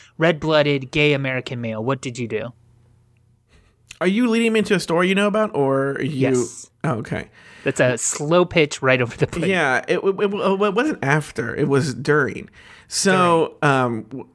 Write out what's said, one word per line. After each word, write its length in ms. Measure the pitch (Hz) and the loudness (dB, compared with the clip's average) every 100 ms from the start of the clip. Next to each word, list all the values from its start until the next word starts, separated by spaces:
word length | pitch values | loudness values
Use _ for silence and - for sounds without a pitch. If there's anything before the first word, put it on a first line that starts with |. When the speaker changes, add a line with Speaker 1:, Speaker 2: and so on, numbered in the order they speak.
| - - | -14 0
Speaker 1:
red-blooded 720 | 160 156 156 151 143 143 127 | 0 2 2 4 4 0 -2
gay 240 | 151 147 | 2 2
American 460 | 139 135 127 123 123 | 2 -2 -4 -6 -6
male, 220 | 117 110 | -6 -4
what 180 | 117 135 | -4 -4
did 180 | 131 123 | -6 -8
you 100 | 113 | -6
do? 240 | 110 120 - _ _ _ _ _ _ _ _ _ _ _ _ - - | -6 -8 -14 _ _ _ _ _ _ _ _ _ _ _ _ -20 -4
Speaker 2:
Are 60 | 180 | 0
you 220 | 202 247 | 2 2
leading 240 | 226 233 | 2 2
me 80 | 220 | 2
into 140 | 208 | 2
a 60 | 190 | 0
story 280 | - 170 180 | 0 0 2
you 60 | |
know 120 | 190 208 | 2 0
about, 280 | 208 214 | 0 -2
or 380 | 143 139 135 139 | 0 0 0 -2
are 100 | 139 | -4
you? 260 | 135 135 135 | -4 -2 0
Speaker 1:
Yes. 420 | 127 120 - - _ | 0 -2 -8 -20 _
Speaker 2:
Oh, 80 | 156 113 | -4 -4
okay. 300 | - 90 - - - - | -6 -8 -10 -18 -20 -8
Speaker 1:
That's 160 | - - | -4 0
a 180 | 127 120 | 2 0
slow 460 | - - 151 175 180 | -4 -4 0 2 2
pitch 340 | 175 147 - | 2 0 0
right 180 | 135 127 | 2 2
over 120 | 120 - | 0 -2
the 100 | - | -2
plate. 240 | 180 175 | 0 -2
Speaker 2:
Yeah, 340 | 185 143 127 - | 0 0 0 0
it, 120 | 180 | -2
it, 60 | 196 190 | -2 0
it, 140 | 208 | -2
it 420 | 202 190 190 208 | 0 -2 0 0
wasn't 280 | 196 302 - | 0 0 0
after. 500 | - 156 - - 117 | 0 0 0 -6 -6
It 140 | - 143 | -2 0
was 240 | 135 160 | 2 0
during. 560 | 117 151 147 123 - - - - - - | -2 0 0 0 -4 -14 -20 -20 -20 -10
So, 680 | - 196 185 175 165 156 - | -2 2 4 4 4 2 0
Speaker 1:
During. 140 | 151 | 2
Speaker 2:
um, 540 | 135 123 113 110 135 - | 2 0 -4 -8 -14 -8